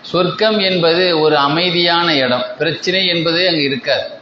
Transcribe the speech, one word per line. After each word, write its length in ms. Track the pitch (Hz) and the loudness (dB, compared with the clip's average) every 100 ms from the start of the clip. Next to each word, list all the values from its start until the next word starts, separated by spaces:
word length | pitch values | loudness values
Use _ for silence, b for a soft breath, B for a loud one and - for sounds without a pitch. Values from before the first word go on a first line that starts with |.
சொர்க்கம் 580 | - 175 175 - 220 214 | -4 -2 -2 0 0 2
என்பது 600 | 190 180 165 170 185 165 | 0 2 2 2 2 2
ஒரு 180 | 156 151 | 2 2
அமைதியான 760 | 143 156 180 175 170 170 170 147 | 2 0 0 0 0 2 2 0
இடம், 300 | 127 123 - - | 0 0 -4 -4
பிரச்சனை 500 | 151 151 - 185 185 | -4 -2 -2 -2 0
என்பதே 400 | 170 165 165 185 | 0 0 0 0
அங்கு 160 | 165 | 0
இருக்காது. 460 | 139 131 143 117 - - | 0 -2 -2 -2 -2 -12